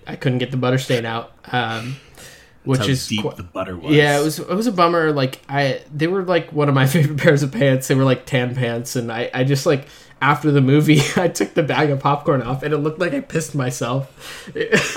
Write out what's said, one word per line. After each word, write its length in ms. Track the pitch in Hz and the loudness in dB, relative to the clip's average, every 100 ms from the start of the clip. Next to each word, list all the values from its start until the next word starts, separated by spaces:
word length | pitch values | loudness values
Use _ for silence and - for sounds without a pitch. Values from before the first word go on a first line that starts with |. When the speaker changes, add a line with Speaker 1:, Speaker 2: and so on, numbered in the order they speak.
| - | -14
Speaker 1:
I 100 | - | -6
couldn't 220 | 139 123 | -2 -2
get 120 | - | -2
the 60 | 135 | -2
butter 220 | 127 135 | 0 0
stain 260 | - 123 | 0 -2
out. 280 | 117 113 - - - | -2 -6 -8 -18 -6
Um, 440 | 123 113 113 120 139 - - - - - - | -4 -4 -6 -8 -12 -16 -20 -20 -20 -20 -14
which 140 | 131 131 | -2 0
Speaker 2:
That's 100 | 104 | 0
how 40 | |
Speaker 1:
is 140 | 131 - | -2 -2
Speaker 2:
deep 140 | 107 | -4
Speaker 1:
qu- 140 | 101 - | -4 -8
Speaker 2:
the 60 | |
butter 340 | 87 - 95 90 | -14 -10 -8 -8
was. 160 | 143 | 2
Speaker 1:
Yeah, 240 | 147 147 143 | 4 4 2
it 60 | |
was, 140 | 156 151 | 0 -4
it 100 | - | -4
was 180 | 185 233 | -2 -2
a 60 | |
bummer. 400 | 180 170 170 160 | 2 2 4 2
Like, 300 | 147 131 - - | 0 -2 -4 -6
I, 360 | 139 139 123 - | 0 0 -2 -6
they 120 | 151 160 | -4 -2
were, 160 | 196 | -2
like, 320 | 180 170 - | 0 0 0
one 160 | 147 143 | 0 2
of 40 | |
my 120 | 135 131 | 4 4
<laughs> 80 | |
favorite 240 | 175 147 151 | 4 2 2
pairs 240 | 175 143 | 4 4
of 100 | 143 | 2
pants. 360 | 175 139 131 - | 0 2 2 2
They 60 | 135 | 2
were, 80 | |
like, 200 | 135 127 | 4 2
tan 300 | - 135 123 | 0 -2 -2
pants, 420 | 120 120 117 120 131 | -2 -2 -4 -4 -6
and 160 | 117 | -4
I, 180 | 113 120 | -4 -4
I 100 | - | -2
just, 220 | 131 139 170 | 0 0 2
like, 220 | 139 - - - - | 0 -2 -20 -20 -2
after 280 | 135 143 156 | 0 2 2
the 120 | 143 | 4
movie, 400 | 131 147 156 151 - | 6 4 6 4 4
<laughs> 80 | - | 0
I 120 | 175 | 0
took 240 | - - | 0 -2
the 100 | - | 0
bag 280 | 143 127 151 | 0 0 0
of 100 | 135 | 0
popcorn 400 | 139 143 - 135 | 0 0 0 0
off, 220 | 117 135 | 0 -4
and 100 | 147 | -2
it 60 | 151 | 0
looked 220 | 151 151 | -2 -2
like 120 | 175 | -2
I 80 | 277 | -4
pissed 340 | - 165 156 | -4 -6 -4
myself. 920 | 147 127 131 120 135 135 - - - - | -4 -4 -4 -4 -4 -6 -12 -18 -16 -14
<laughs> 40 | |
It, 140 | - - 220 - | -8 0 0 2